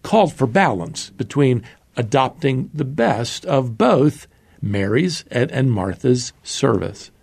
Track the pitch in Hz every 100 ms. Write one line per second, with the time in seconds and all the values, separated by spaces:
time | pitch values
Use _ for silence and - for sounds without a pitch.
0 | - 220 180 - 131 156 175 98 85 -
1 | - - 107 143 135 120 - - _ -
2 | 110 135 131 - 139 131 - 147 131 147
3 | 226 107 120 - - 135 127 110 247 170
4 | 151 151 - _ _ _ 101 101 98 117
5 | 180 160 - 120 139 139 131 107 95 90
6 | 127 123 120 _ - - 135 104 92 104
7 | - _